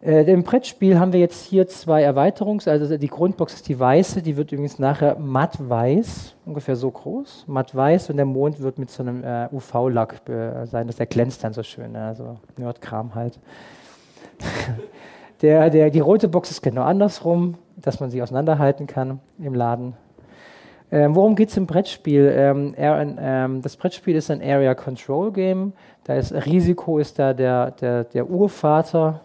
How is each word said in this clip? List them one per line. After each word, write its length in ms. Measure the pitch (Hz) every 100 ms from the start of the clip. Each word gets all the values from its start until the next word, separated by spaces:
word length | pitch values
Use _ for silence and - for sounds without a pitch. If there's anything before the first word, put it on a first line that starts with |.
Äh, 200 | - 156
im 180 | 151 185
Brettspiel 560 | 175 247 262 - 190 180
haben 140 | 185
wir 80 | 180
jetzt 240 | 175 175
hier 240 | - 190 185
zwei 360 | - 160 156
Erweiterungs-, 640 | 143 135 156 - 208 208 185
also 280 | 151 147 156
die 100 | 139
Grundbox 480 | - 175 190 160
ist 140 | - -
die 100 | 131
weiße, 420 | 127 143 190 -
die 160 | 160 143
wird 140 | 147
übrigens 300 | 143 143 -
nachher 360 | 135 143 143 -
matt 380 | 147 131 160 -
weiß, 720 | 135 120 120 156 226 - - _
ungefähr 300 | - 147 143
so 160 | 127 131
groß, 540 | - - 214 285 - -
matt 280 | 139 131
weiß 360 | 127 135 175 -
und 60 | 143
der 100 | 139
Mond 340 | 131 143 147
wird 200 | 135 131
mit 100 | 131
so 140 | -
einem, 180 | 127 123
äh, 260 | 123 120 120
U-V-Lack, 760 | 139 - 120 127 120 110 - -
äh, 380 | 117 113 123 117
sein, 220 | 117 120
dass 80 | 117
der 100 | 117
glänzt 380 | 117 120 131
dann 80 | 113
so 100 | 107
schön, 300 | 110 - 117
ne? 100 | 113
Also 340 | 110 110 120 120 _ -
Nerd-Kram 580 | 123 117 - 110 117
halt. 240 | 107 117 - - - - - - - _ _ - _
<laughs> 1000 | - - 143 117 - - - - - _
Der, 300 | 151 156 160
der, 200 | 156 156
die 80 | 151
rote 300 | 156 208 202
Box 240 | 170 -
ist 100 | -
genau 200 | 147 117
andersrum, 760 | 127 190 202 - 170 175 175 170 _ -
dass 220 | 151 -
man 120 | 135
sie 120 | 123
auseinanderhalten 640 | 120 127 156 151 139 139 143
kann 320 | - 131 135 _ _
im 140 | 151
Laden. 400 | 127 117 120 123 117 _ _ - - - - - - _
Ähm, 240 | 151 147 160
worum 180 | 208
geht's 220 | 208 214 -
im 100 | 185
Brettspiel? 640 | 165 196 - - 143 139
Ähm, 420 | 131 139 139 143 -
er-, 280 | 147 151 147 -
ähm, 420 | 143 131 131 131
das 160 | 127 -
Brettspiel 380 | 185 - -
ist 160 | 160 151
ein 100 | 143
Area 360 | 135 139 139 131
Control 560 | - 131 - 139 202
Game. 400 | 196 185 185 196 196 - _
Da 100 | -
ist, 180 | 135 127
Risiko 680 | 156 143 175 175 175 - 156
ist 200 | 147 -
da 140 | 135
der, 400 | 131 127 123 127
der, 320 | - 123 120
der 260 | 117 123 123
Urvater. 920 | 180 202 - 151 151 160 165 160 156